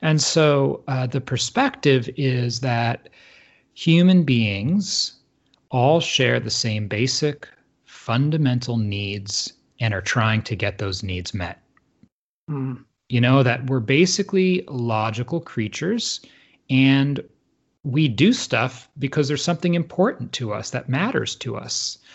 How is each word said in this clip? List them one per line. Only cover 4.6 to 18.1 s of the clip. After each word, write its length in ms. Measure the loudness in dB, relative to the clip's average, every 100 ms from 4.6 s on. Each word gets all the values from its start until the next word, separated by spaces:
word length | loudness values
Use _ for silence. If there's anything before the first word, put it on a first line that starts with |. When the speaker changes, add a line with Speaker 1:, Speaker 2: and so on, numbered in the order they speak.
| -2 -2 -2 -4 -6 -8 _ _ _ _ -4
Speaker 1:
all 300 | 2 4 4
share 400 | 2 2 2 2
the 100 | -2
same 380 | -4 -2 -2 -4
basic 600 | -2 -2 0 -2 -4 -16 _ _ _
fundamental 920 | _ -16 -4 0 0 2 2 0 -2 -2
needs 760 | -2 -2 -4 -8 -8 -8 -8 _ _ -4
and 120 | -2
are 80 | -2
trying 400 | -2 0 2 0
to 140 | -2
get 240 | -4 -4 -4
those 240 | -6 -6
needs 320 | -6 -6 -6
met. 260 | -6 -8 -10 _ _ _ _ _ _ _ _ -10
Speaker 2:
Mm. 360 | -6 -6 -8 -16 _ -4
Speaker 1:
You 120 | 2
know, 220 | 4 6
that 240 | 4 0 -2
we're 140 | -2
basically 840 | 2 2 4 2 0 2 2 0 -2
logical 720 | -6 -2 0 -2 -4 -4 -6
creatures 800 | -6 -6 -6 -4 -4 -4 -4 -8 -12 _ _ _ 0
and 500 | 4 6 4 2 -2 -8 _ _ _ _ _
we 240 | -4 0
do 260 | 0